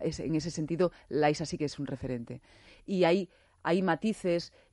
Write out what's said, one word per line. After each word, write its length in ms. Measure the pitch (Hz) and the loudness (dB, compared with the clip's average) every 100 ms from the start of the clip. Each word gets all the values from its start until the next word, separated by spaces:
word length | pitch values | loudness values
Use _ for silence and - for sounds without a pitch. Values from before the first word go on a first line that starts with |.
es, 200 | 160 156 | -6 -4
en 140 | 131 | -2
ese 160 | 156 165 | -2 -2
sentido, 420 | 160 151 165 175 - - | -4 -4 0 0 0 -4
Liza 380 | 139 151 151 160 | 2 2 2 -4
sí 100 | 170 | -4
que 80 | |
es 140 | 147 - | -4 -4
un 80 | 135 | -6
referente. 560 | 131 135 123 117 123 _ - - - | -6 -6 -6 -8 -14 _ -20 -20 -16
Y 200 | - 190 | -4 2
hay, 260 | 170 185 175 _ _ _ | 4 4 0 _ _ _
hay 180 | - 180 | 0 2
matices 680 | 190 165 220 208 185 170 - _ _ | 4 2 0 -2 0 0 -2 _ _